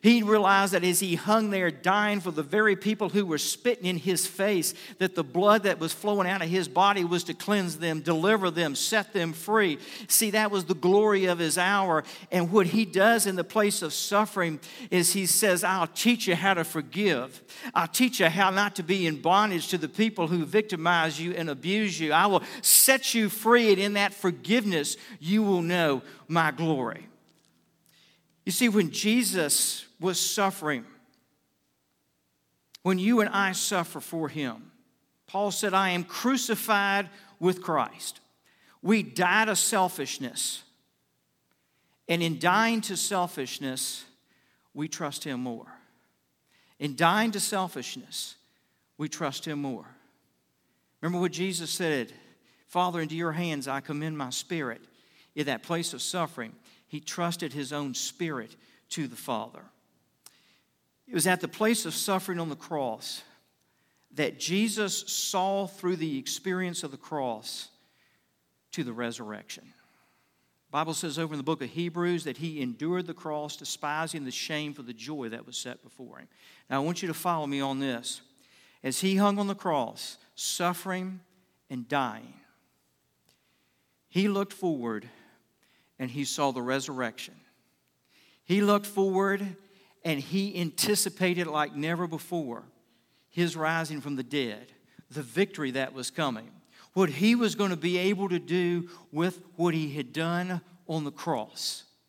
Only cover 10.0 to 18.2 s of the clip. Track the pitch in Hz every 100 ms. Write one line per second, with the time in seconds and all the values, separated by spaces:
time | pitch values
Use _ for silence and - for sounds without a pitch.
10 | 214 - 214 214 214 202 165 175 175 202
11 | 214 202 185 170 165 180 180 202 190 156
12 | - - - 185 170 208 175 208 208 180
13 | 208 233 208 185 175 220 208 202 160 -
14 | - 202 214 196 170 151 - - 240 185
15 | 170 202 180 - 214 180 180 190 165 -
16 | 233 233 190 165 190 185 160 160 147 175
17 | 208 139 131 - - - 254 - 165 -
18 | 254 254